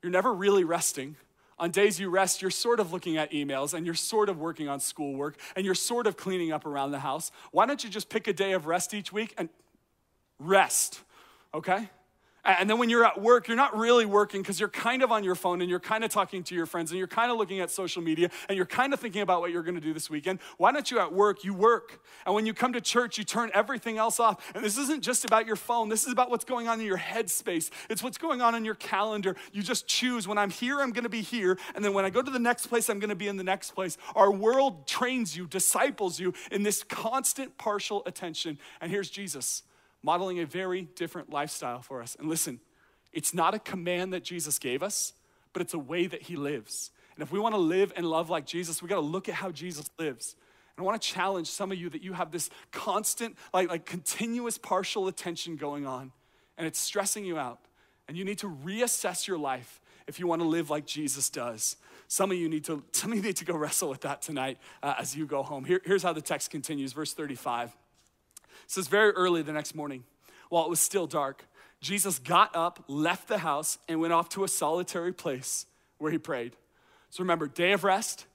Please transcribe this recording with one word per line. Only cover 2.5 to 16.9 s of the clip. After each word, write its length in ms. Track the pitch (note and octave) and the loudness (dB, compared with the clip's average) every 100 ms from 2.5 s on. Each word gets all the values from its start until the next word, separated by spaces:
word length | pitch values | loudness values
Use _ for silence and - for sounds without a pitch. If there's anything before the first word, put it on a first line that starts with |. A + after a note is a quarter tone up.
| - A#3+ A#3 | 0 2 2
of 140 | F#3+ | 2
looking 240 | F#3 F#3 D#3+ | -2 -2 0
at 140 | D3 | 0
emails, 420 | D3 C#3+ C3+ C#3+ | -2 -2 -2 -2
and 120 | E3+ E3+ | -2 -2
you're 80 | |
sort 360 | E3 - A3 G#3 | -2 0 2 2
of 100 | F3 | 2
working 300 | D#3+ D#3+ D3 | -4 -4 -4
on 100 | C#3 | -2
schoolwork, 580 | - - D3 C3+ D3 D3 - - | -4 -4 -6 -2 -4 -6 -10 -4
and 80 | G3 | 0
you're 100 | F#3 | 0
sort 320 | - A#3+ A3+ | 0 2 0
of 80 | F3+ | 0
cleaning 380 | F#3+ F#3 E3 | -4 -2 0
up 120 | D#3 D3+ | -2 -2
around 260 | C#3+ C#3 | -2 -2
the 80 | C#3 | -2
house. 300 | C#3 D3 - - - | -4 -4 -6 -12 -2
Why 140 | E3+ A3+ | 4 4
don't 180 | C#4+ | 4
you 60 | A#3 | -4
just 180 | G3+ - | -6 -4
pick 180 | A3 - | -4 -2
a 60 | |
day 220 | F3 G3 | 0 2
of 140 | F#3 D#3 | 2 2
rest 260 | F3 - | 0 0
each 180 | G#3+ F#3+ | -6 -6
week 220 | G3+ A3 - | -4 -4 -4
and 120 | E4 _ _ _ _ _ _ _ _ _ | -6 _ _ _ _ _ _ _ _ _
rest, 640 | D3 G3 F3 - - - - - - _ _ | 4 6 6 4 0 -4 -20 -20 -20 _ _
okay? 360 | D#3 D#3 F#3+ G#3+ _ _ _ _ _ - | -8 0 0 0 _ _ _ _ _ 4
A-, 60 | F#3 | 4
and 80 | G3 | 4
then 80 | A3 | 2
when 120 | A#3+ | 4
you're 160 | A#3 A3+ | 8 6
at 140 | F3+ | 6
work, 300 | G#3 A#3+ A3+ | 8 8 6
you're 80 | A#3 | 4
not 200 | C#4 G#3+ | 4 4
really 280 | A3+ A#3+ G#3+ | 6 6 8
working 360 | G3+ G3+ G3 | 6 4 0
'cause 160 | F#3+ F3+ | -4 -2
you're 120 | G#3 | -2
kind 340 | - A3+ B3+ | 0 0 2
of 80 | C4 | 4
on 120 | A3+ | 4
your 120 | F#3+ F3+ | 2 0
phone 240 | F#3 F3 | 0 0
and 100 | F3+ | 0
you're 120 | F3+ | -2
kind 240 | - A3 A3 | 0 0 0
of 60 | |
talking 320 | G#3 F#3 F#3+ E3+ | 0 0 -2 -6
to 100 | F3+ | -4
your 100 | E3 | -2
friends 260 | F3 E3 | -2 -4